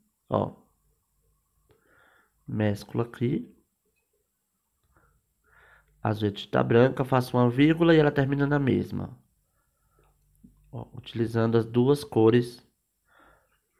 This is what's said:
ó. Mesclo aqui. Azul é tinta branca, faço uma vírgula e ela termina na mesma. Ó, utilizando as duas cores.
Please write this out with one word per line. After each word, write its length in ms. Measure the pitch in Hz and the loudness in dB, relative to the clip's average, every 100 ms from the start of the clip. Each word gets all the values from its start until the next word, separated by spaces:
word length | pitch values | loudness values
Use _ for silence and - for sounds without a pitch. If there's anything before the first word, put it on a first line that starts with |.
| _ _ _ | _ _ _
ó. 240 | 104 98 - _ _ _ _ _ _ _ _ _ _ _ _ _ _ _ _ _ _ - | -4 -4 -8 _ _ _ _ _ _ _ _ _ _ _ _ _ _ _ _ _ _ -12
Mesclo 560 | 117 107 101 - 139 | -4 -2 -4 -8 -6
aqui. 520 | - - 123 151 - _ _ _ _ _ _ _ _ _ _ _ _ _ _ _ _ _ _ _ _ _ _ _ _ _ | -6 -6 -4 -4 -8 _ _ _ _ _ _ _ _ _ _ _ _ _ _ _ _ _ _ _ _ _ _ _ _ _
Azul 260 | 110 107 104 | -4 -2 -4
é 40 | |
tinta 300 | 98 - 127 | -6 -4 -2
branca, 420 | 127 117 127 131 | 2 4 4 0
faço 320 | 127 131 127 123 | -2 -2 -2 0
uma 140 | 123 | 0
vírgula 440 | 123 151 160 170 | 2 2 2 4
e 40 | 160 | 4
ela 120 | 147 | 4
termina 360 | 143 135 139 143 | 0 -2 -2 -2
na 120 | 147 | 0
mesma. 600 | 135 101 98 98 95 - _ _ _ _ _ _ _ _ _ _ _ _ - _ _ | 0 -2 -4 -8 -10 -14 _ _ _ _ _ _ _ _ _ _ _ _ -20 _ _
Ó, 140 | 120 - - | -18 -18 -20
utilizando 600 | - 113 113 113 113 117 | -14 -6 -2 0 2 2
as 60 | |
duas 380 | 113 120 127 143 | 0 0 2 0
cores. 600 | - 120 110 123 123 - _ _ _ _ _ _ _ _ _ _ _ _ | 0 4 4 4 0 -10 _ _ _ _ _ _ _ _ _ _ _ _